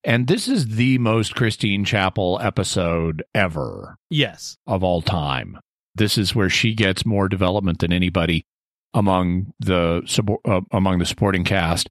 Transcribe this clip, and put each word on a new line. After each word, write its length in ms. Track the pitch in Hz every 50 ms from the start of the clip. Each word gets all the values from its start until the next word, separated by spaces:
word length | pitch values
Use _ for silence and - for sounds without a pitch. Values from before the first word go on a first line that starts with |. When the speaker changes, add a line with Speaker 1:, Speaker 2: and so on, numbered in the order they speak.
| -
Speaker 1:
And 240 | - 120 120 127
this 220 | 123 185 240 - 247
is 260 | 269 214 139 110 107
the 220 | 110 120 131 131
most 380 | 127 120 110 110 113 107 - -
Christine 500 | - 120 110 101 - - 107 98 101 101
Chapel 520 | - - 101 95 95 - - 95 90 92 -
episode 840 | 117 101 - - 95 - - 101 90 85 85 82 82 82 78 76 - _ _
ever 640 | - 98 90 80 78 65 57 50 50 50 - - _ _ _
Speaker 2:
Yes. 480 | - 147 135 110 - - - - - _ _
Speaker 1:
of 180 | - 101 92 92
all 180 | 92 87 85
time. 580 | 80 - 92 87 76 71 67 64 53 50 - - _ _ _ _ _ _ _
This 220 | - 110 101 -
is 180 | 117 101 92 -
where 140 | 120 98 92
she 240 | - - - 113 110
gets 320 | 110 107 95 95 - -
more 240 | 113 104 101 98 92
development 500 | 98 95 98 90 92 104 98 92 85 -
than 140 | - 85 87
anybody 500 | 90 90 90 85 92 82 82 82 80 - _ _ _ _ _ _ _ _ _ -
among 600 | 113 104 98 95 92 90 87 90 90 98 - - _
the 420 | - 101 92 87 85 85 85 87 -
sub-, 260 | - - - 110 101 104 - _
uh, 180 | 117 101 90 95 _
among 260 | - 101 98 95 92 90
the 60 | 87
supporting 400 | - - - - 98 95 90 90
cast. 420 | - 95 98 87 82 85 - - -